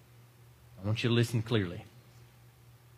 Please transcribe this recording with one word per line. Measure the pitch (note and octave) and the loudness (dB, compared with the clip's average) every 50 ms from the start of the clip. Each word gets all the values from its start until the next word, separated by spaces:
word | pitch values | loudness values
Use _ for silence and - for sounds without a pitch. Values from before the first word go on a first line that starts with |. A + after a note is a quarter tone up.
| - - - - - - - - - - - - - - - - | -20 -20 -20 -20 -20 -20 -20 -20 -20 -20 -20 -20 -20 -20 -14 -8
I | F#2+ G#2 | -4 -4
want | A2 - - | -2 0 2
you | A2+ | 2
to | A#2 | 4
listen | A#2 A#2 A#2 B2 A2+ A2 | 4 2 2 0 -2 -2
clearly, | A#2 B2 A2 F#2+ E2+ F2 G#2+ - - - - - - - - - - - - - - - - - - - - - - - | 0 0 0 0 -2 -6 -10 -14 -18 -20 -20 -20 -20 -20 -20 -20 -20 -20 -20 -20 -20 -20 -20 -20 -20 -20 -20 -20 -20 -20